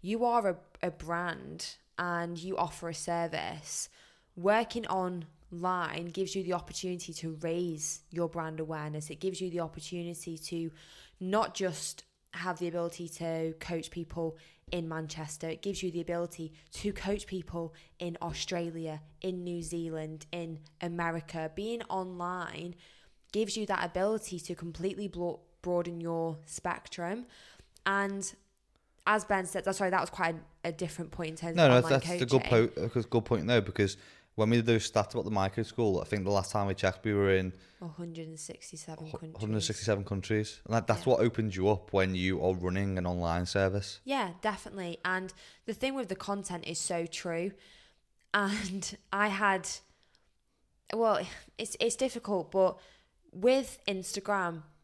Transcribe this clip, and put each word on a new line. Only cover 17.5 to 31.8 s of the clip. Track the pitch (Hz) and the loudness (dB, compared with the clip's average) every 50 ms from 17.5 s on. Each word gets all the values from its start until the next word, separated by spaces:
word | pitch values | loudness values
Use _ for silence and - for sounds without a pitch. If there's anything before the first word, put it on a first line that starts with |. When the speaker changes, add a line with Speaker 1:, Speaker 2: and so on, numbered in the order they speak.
| - 170 165 160 156 - - - _ _ | -6 -6 -6 -6 -10 -16 -20 -20 _ _
Speaker 1:
in | 175 175 170 - | -8 -8 -6 -6
Australia, | - 170 156 156 - - 190 175 170 170 165 165 165 160 156 151 151 - - - - | -6 -6 -4 -6 -4 -2 -2 -2 -2 -2 -4 -6 -6 -6 -8 -8 -12 -16 -18 -6 -6
in | 185 185 180 175 | -4 -4 -4 -4
New | 175 170 170 165 | -4 -4 -4 -4
Zealand, | 160 170 170 165 165 160 156 156 156 156 156 151 - | -4 -4 -4 -4 -4 -4 -4 -6 -6 -8 -12 -12 -10
in | - 175 170 165 160 151 151 - _ _ - | -8 -8 -6 -6 -8 -10 -12 -18 _ _ -6
America. | 170 170 170 170 165 165 170 160 - - 170 160 156 156 | -4 -2 -2 -2 0 -2 -2 -6 -6 -6 -4 -4 -4 -4
Being | - 202 220 233 233 - | -4 -4 -4 -4 -4 -4
online | - - 190 185 185 180 175 175 180 180 180 170 165 170 160 170 175 175 - - - - - - - _ _ _ _ - | -4 -4 -4 -4 -4 -6 -6 -4 -4 -4 -4 -6 -6 -6 -8 -8 -8 -10 -12 -18 -20 -20 -20 -20 -20 _ _ _ _ 0
gives | 202 226 196 - | 0 0 0 0
you | 220 214 | -4 -2
that | 196 196 180 - | 0 0 0 0
ability | 170 - 180 190 208 220 214 220 - 185 170 | 0 0 0 2 2 0 0 -4 -6 -8 -8
to | 151 - 175 | -8 -8 -8
completely | - 165 170 160 156 170 196 196 - 208 196 | -8 -8 -10 -8 -4 -4 -4 -2 -2 -6 -6
blo-, | - 175 175 175 160 - - _ _ _ - | -4 -2 -4 -4 -4 -6 -12 _ _ _ -2
broaden | 175 180 175 170 175 170 170 165 | 0 2 2 2 0 -4 -6 -4
your | 170 165 165 165 165 160 151 156 | -2 -2 0 0 -2 -2 -6 -10
spectrum. | - - - _ 180 175 - - - - - 170 175 196 233 240 - - - - - - - - _ _ - _ | -12 -14 -6 _ -4 -4 -4 -8 -12 -8 -6 -4 -4 -4 -6 -8 -12 -18 -20 -20 -20 -20 -20 -20 _ _ -4 _
And | 196 196 196 196 196 202 202 185 - - _ _ _ _ _ _ _ _ _ _ _ _ _ _ | 0 2 2 2 0 -2 -4 -6 -8 -10 _ _ _ _ _ _ _ _ _ _ _ _ _ _
as | - 214 214 202 | 4 4 4 4
Ben | - 208 190 185 | 2 0 0 0
said, | 170 - 190 - | 0 -4 -2 0
oh, | 196 190 | 0 0
sorry, | 196 202 185 | 2 2 2
that | 180 185 - | 4 2 2
was | - | 0
quite | - - 180 165 165 160 - - - _ _ | -2 0 0 0 0 -2 -8 -16 -20 _ _
a, | 170 | -6
a | 165 | -4
different | 156 180 160 - - 170 156 - | -2 -4 -6 -4 -6 -8 -8 -6
point | - 175 160 | -6 -6 -6
in | 160 | -6
terms | 160 170 170 165 | -6 -6 0 6
Speaker 2:
No, | 175 165 | 8 10
Speaker 1:
of | 139 | 12
Speaker 2:
no, | 123 | 12
Speaker 1:
online | 127 | 10